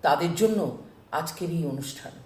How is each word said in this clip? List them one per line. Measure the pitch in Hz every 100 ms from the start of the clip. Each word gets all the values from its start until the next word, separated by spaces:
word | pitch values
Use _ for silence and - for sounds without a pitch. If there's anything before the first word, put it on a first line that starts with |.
তাদের | 151 151 170 165
জন্য | 220 214 143 - - - -
আজকের | 151 165 - 170
এই | 170 147
অনুষ্ঠান। | 139 139 - - -